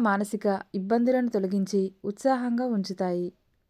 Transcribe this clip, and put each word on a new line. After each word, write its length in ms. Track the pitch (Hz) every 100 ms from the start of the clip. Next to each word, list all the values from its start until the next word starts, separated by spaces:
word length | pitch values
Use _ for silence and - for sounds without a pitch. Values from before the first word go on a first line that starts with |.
మానసిక 440 | 226 196 208 208 208 190 -
ఇబ్బందులను 560 | 202 190 233 240 254 240
తొలగించి 520 | 214 190 196 190 202 190 -
ఉత్సాహంగా 640 | 202 202 269 262 247 233 254
ఉంచుతాయి. 640 | 214 190 185 185 175 175 - _ _